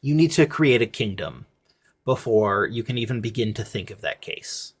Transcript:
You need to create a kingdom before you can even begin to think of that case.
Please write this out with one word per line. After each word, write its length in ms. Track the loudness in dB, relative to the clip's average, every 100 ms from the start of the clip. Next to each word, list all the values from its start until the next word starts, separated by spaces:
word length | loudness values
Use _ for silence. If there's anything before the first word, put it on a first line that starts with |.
You 140 | 0
need 160 | 4 4
to 140 | 4
create 360 | 2 4 4 4
a 60 | 2
kingdom 580 | -2 -4 -4 -8 -10 -20 _ _ _ _ _
before 640 | -2 -2 2 4 4 2 0
you 160 | -2
can 140 | -4 -4
even 240 | -2 -4
begin 320 | -4 -2 -2
to 80 | -2
think 280 | -6 -8 -10
of 100 | -8
that 200 | -8 -8
case. 520 | -10 -12 -10 -12 -14 _